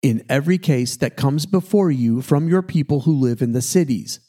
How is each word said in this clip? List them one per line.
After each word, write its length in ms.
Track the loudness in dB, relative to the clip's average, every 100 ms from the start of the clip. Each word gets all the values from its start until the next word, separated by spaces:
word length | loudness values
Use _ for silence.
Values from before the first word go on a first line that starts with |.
In 220 | 0 0 -2
every 300 | -2 0 0
case 400 | 2 0 -2 -4
that 180 | -6 -2
comes 300 | -2 0 0
before 440 | -2 2 2 2
you 320 | 2 0 0
from 280 | 0 0 2
your 120 | 0
people 400 | 0 -4 0 0
who 120 | 2
live 280 | 2 0 0
in 120 | -2
the 80 | -2
cities, 580 | 0 0 0 -2 -6 -16